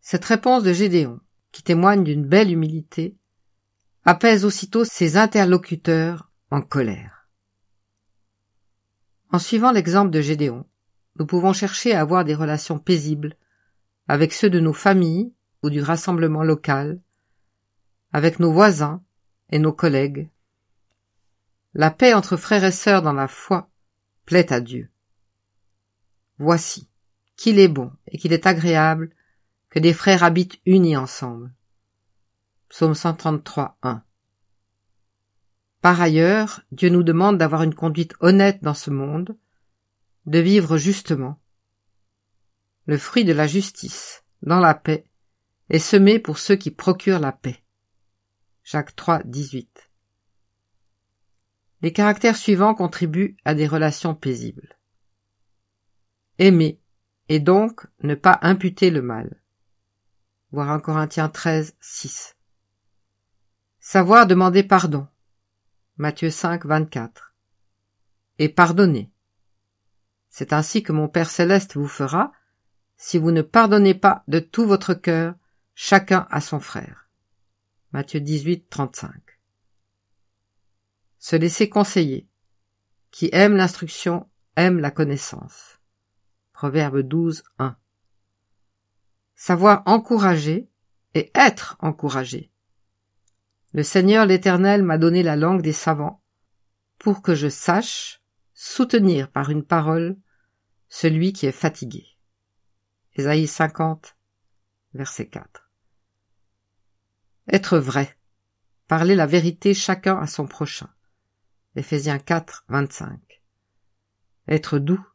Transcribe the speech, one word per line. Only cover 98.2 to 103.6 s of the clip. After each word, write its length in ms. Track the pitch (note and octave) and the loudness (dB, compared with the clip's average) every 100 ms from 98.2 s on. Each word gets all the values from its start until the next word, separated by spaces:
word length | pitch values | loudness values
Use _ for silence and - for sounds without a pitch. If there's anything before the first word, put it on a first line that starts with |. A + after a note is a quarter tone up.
| _ _ _ | _ _ _
soutenir 760 | _ - - B3 A#3+ G3 D#3+ C3+ | _ -16 -4 0 2 2 0 -4
par 200 | - C#3+ | -6 -4
une 140 | D3+ | -6
parole 520 | D3 E3+ D#3 D#3+ E3+ G3 _ _ _ _ _ _ _ | -2 -2 0 -2 -4 -8 _ _ _ _ _ _ _
celui 460 | - E3 D#3 F3+ | -4 -2 0 -2
qui 100 | G3 | -2
est 80 | C#3 | -6
fatigué. 540 | C3 E3 - B2 - _ _ _ _ _ _ _ _ _ _ _ | -4 -6 -6 -16 -16 _ _ _ _ _ _ _ _ _ _ _
Ésaïe 340 | - C#3 D3+ D#3 | -8 -2 0 -2
cinquante, 720 | - | -2